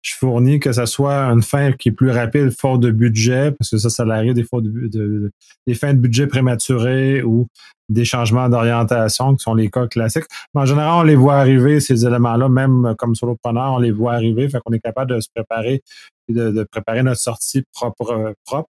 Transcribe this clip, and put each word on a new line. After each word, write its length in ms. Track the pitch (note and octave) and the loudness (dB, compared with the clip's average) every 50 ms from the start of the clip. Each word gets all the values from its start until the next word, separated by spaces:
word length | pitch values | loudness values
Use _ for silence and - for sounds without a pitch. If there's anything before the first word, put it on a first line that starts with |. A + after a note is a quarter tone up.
| _ | _
Je 120 | - - | -12 -8
fournis 460 | - - C3 A#2+ A#2 B2 C3 D3 D3 | -4 -2 -2 2 2 2 4 2 2
que 120 | C#3 C#3 A#2+ | 0 0 0
ça 140 | A#2 A#2+ | 0 -2
soit 380 | A2 - - C#3 C#3 C#3+ C#3 C3+ | -2 -2 -2 -2 0 0 0 0
une 180 | B2+ A#2 A#2 A2 | 2 2 2 2
fin 300 | - - C#3+ C#3+ C#3 B2+ | 2 0 0 0 0 -2
qui 180 | - - A#2+ | 0 0 -2
est 20 | G#2 | 0
plus 180 | - C3 C3 | 2 0 2
rapide, 400 | A#2+ A#2+ A#2+ A2+ - D3 C#3+ C3 A2+ - | 2 0 -2 0 0 0 0 0 -2 -2
faute 220 | - C3+ C3 B2 | -2 0 2 2
de 100 | A#2+ A#2+ | 2 2
budget, 600 | A2 A2 A#2 A#2 A2 A2 A2 A#2+ B2+ C3 C#3 D3+ C#3+ | 2 2 2 2 2 2 2 2 2 2 0 0 -2
parce 180 | - G#2+ - | -2 -6 -4
que 80 | - G#2+ | -2 -2
ça, 120 | G2+ A#2 | -2 -2
ça 120 | - - A#2+ | -2 -2 -2
arrive 280 | A2 A2+ A2 A2 A#2+ B2+ | -2 0 0 0 0 0
des 120 | A#2+ A2+ | 0 -2
fois 180 | - - B2 A2+ | -2 -4 -4 -4
de, 260 | G#2+ G#2+ A#2 B2 A2 | -4 -6 -6 -8 -6
de, 420 | G#2 A2 G#2+ G#2 G#2 G#2 G#2 G2+ - _ _ _ _ _ _ | -6 -4 -4 -4 -4 -4 -4 -6 -8 _ _ _ _ _ _
des 80 | - A#2+ | -4 -4
fins 180 | - - C#3+ C#3 | -2 0 2 2
de 60 | C3 | 2
budget 280 | A#2+ B2+ A2+ A#2+ C#3+ | 2 2 2 2 0
prématurées 960 | C#3+ B2+ C3 C3 B2+ A#2+ A#2 - - C3 A#2+ A2+ B2 C3 C3 C3+ C3+ C3+ C#3 - | 0 0 0 0 0 0 -2 -2 -2 0 0 0 0 0 0 0 0 0 0 0
ou 260 | A#2 A2+ A#2 A#2+ - _ - - - _ _ _ _ | 0 0 0 0 -2 _ -20 -20 -20 _ _ _ _
des 160 | A2 A#2 A#2+ | -2 0 0
changements 420 | A2+ - B2 A#2+ A2 A2 B2 B2+ B2 | 0 0 -2 0 2 2 2 2 2
d'orientation 880 | A#2+ A#2+ A2+ A#2 A#2 A#2 A#2 G#2 B2 A#2+ A2+ G#2+ - - B2+ C3+ C#3 | 2 2 2 2 2 0 0 0 0 0 0 0 -2 -2 0 0 0
qui 60 | - - | 0 -2
sont 120 | - A2+ | -2 0
les 140 | A2+ A2 G#2 | 0 0 0
cas 180 | - B2+ B2 A2 | -2 -4 -4 -2
classiques. 360 | - A#2+ A2+ A2 - D#3+ D#3 - - - - _ _ | -4 -2 -2 -2 -2 -4 -6 -8 -16 -20 -20 _ _
Mais 80 | C#3+ C#3 | -2 0
en 40 | |
général, 340 | C3 C#3+ D3 D3+ D3+ E3 F3 | 2 0 0 2 2 2 4
on 20 | E3+ | 6
les 140 | D#3 D3+ | 6 6
voit 200 | C3+ B2+ C#3+ C#3+ | 6 6 6 6
arriver, 440 | C#3 C#3 C3 C3+ C3 B2 C#3+ D3+ D3+ | 4 4 4 4 4 4 4 4 2
ces 260 | - - C3 A2+ A#2 | 2 2 2 2 2
éléments-là, 420 | B2 A#2+ B2 A#2 A#2 A#2 A#2 B2+ C3+ | 2 2 2 2 2 2 0 2 2
même 460 | B2+ C3 C3+ C3+ C3 B2+ B2 A#2+ A2 - | 2 2 2 2 2 2 2 0 -2 -4
comme 160 | B2 A#2 A2+ | -2 -4 -4
solopreneur, 580 | - - A#2+ A#2+ A2+ _ A#2+ A2+ A#2 B2+ C3+ C3 | -2 -4 -6 -6 -6 _ -4 -4 -2 -2 -2 -2
on 40 | B2 | 0
les 120 | A#2+ A#2 | 0 0
voit 240 | A2 G#2 A2+ A#2+ A#2+ | 0 0 -2 -2 -2
arriver, 340 | A#2+ A2+ A2+ A2+ A2+ C3+ C#3+ | 0 0 0 0 0 -2 -2
fait 120 | C#3 B2 - | -4 -6 -4
qu'on 80 | A2+ A#2 | -4 -6
est 80 | A2 | -4
capable 340 | _ A2+ A2+ C3 C3+ B2+ B2+ | _ -6 -6 -6 -4 -4 -4
de 60 | A#2 | -6
se 80 | G#2 - _ | -6 -8 _
préparer 480 | A#2 G#2+ _ A2+ A2+ G#2+ A#2+ C3+ C3+ _ _ - - - - _ _ _ - | -10 -8 _ -6 -6 -4 -4 -4 -4 _ _ -20 -20 -20 -20 _ _ _ -6
et 40 | A2+ | -4
de, 180 | A#2+ A#2 A2+ | -2 -2 -2
de 140 | G#2 A2 G#2+ | -2 -4 -4
préparer 380 | - - A2 G2+ - A2+ A#2 B2+ | -6 -8 -10 -8 -4 -2 0 0
notre 180 | C3 B2 - | 0 0 -2
sortie 440 | - B2 A2+ - - - - C3+ C3 _ _ | -4 -8 -6 -8 -10 -8 -8 -8 -8 _ _
propre, 360 | - B2 A#2+ G#2 _ A#2+ G#2+ A#2+ | -8 -8 -8 -6 _ -8 -6 -6
euh, 200 | A2 A2 A2 G#2 _ _ | -6 -6 -6 -8 _ _
propre. 220 | - B2 C#3+ D#3+ _ | -10 -8 -8 -8 _